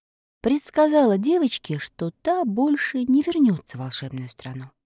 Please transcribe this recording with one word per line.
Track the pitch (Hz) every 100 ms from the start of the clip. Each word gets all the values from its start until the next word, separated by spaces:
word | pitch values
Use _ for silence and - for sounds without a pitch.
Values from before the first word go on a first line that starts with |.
| _ _ _ _
предсказала | 233 294 - - 302 302 247 196
девочке, | 247 349 269 - - 151
что | - - 165 -
та | 320 359
больше | 269 202 294 294 - 262
не | 247 269
вернется | 320 339 254 165 - 123
в |
волшебную | 131 - 131 131 123
страну. | - 131 131 131 _